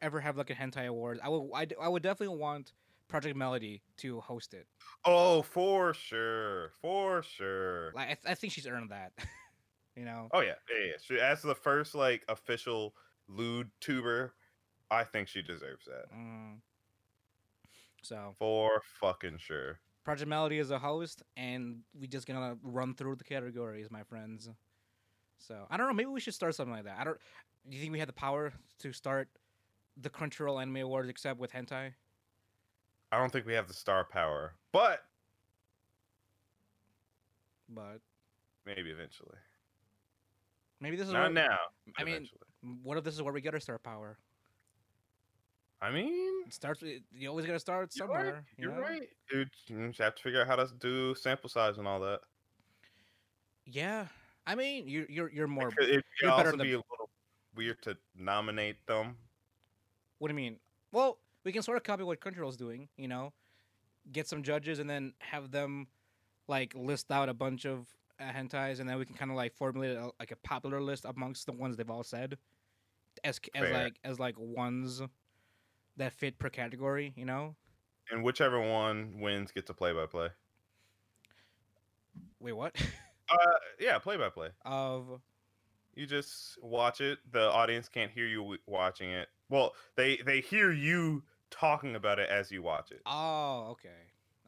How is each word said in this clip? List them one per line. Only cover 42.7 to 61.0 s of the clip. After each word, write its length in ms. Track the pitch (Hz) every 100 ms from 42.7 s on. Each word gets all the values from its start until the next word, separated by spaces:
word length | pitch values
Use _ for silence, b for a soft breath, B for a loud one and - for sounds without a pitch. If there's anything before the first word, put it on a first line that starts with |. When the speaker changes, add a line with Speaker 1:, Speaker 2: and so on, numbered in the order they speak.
| 123
Speaker 1:
what 140 | 127 151
if 80 |
this 100 | 156
is 80 | 151
where 120 | 143
we 80 | 139
get 120 | 143
our 60 | 151
star 180 | - 117
power? 400 | 123 110 107 107 _ _ _ _ _ _ _ _ _ _ _ _ _ _ _ _
Speaker 2:
I 80 | 101
mean, 540 | 143 247 349 370 381 349
Speaker 1:
It 60 |
starts 300 | - 143 151
with, 180 | 160 131 -
you 180 | 123 135
always 180 | 160 165
gotta 120 | 165
start 320 | - 180 185 -
Speaker 2:
you're 100 | 202
right, 100 | 330
Speaker 1:
somewhere, 280 | 392 - 143 -
you 60 |
Speaker 2:
you're 100 | - -
Speaker 1:
know? 40 |
Speaker 2:
right, 260 | 285 330 262 _ -
dude. 180 | 135 135 - -
You 220 | 110 117
just 120 | 120
have 140 | 110
to 80 | -
figure 180 | 131 127
out 40 | 123
how 100 | 127
to 120 | 131 123
do 360 | 123 131 131
sample 340 | 131 131 135 117
size 300 | 120 107 101
and 100 | 101
all 120 | 98
that. 200 | 95 101 - _ _ _ b b b b b b b _ _ _
Speaker 1:
Yeah. 420 | - 131 175 220 185 b b b -
I 80 | 214
mean, 320 | 269 277 135
you, 180 | 147 151
you're, 220 | 147 165
you're 160 | 147 151
more, 220 | 139 127
Speaker 2:
It 80 | 110
could, 120 | 131
it 60 |
could 100 | 139 - -
Speaker 1:
you're 80 | 135
better 160 | 131 165
Speaker 2:
also 20 | 147
Speaker 1:
than 80 | 135
Speaker 2:
be 60 |
a 40 | 123
little 340 | - - 110 _ _ _ _
weird 260 | 107 113 113
to 140 | - 95 _
nominate 680 | 92 92 101 107 107 104 104 -
them. 300 | 110 110 120 - _ _ _ _ _ _ _ _ -
Speaker 1:
What 100 | 151
do 40 |
you 40 | 147
mean? 220 | 123 113 _ _ _
Well, 260 | 233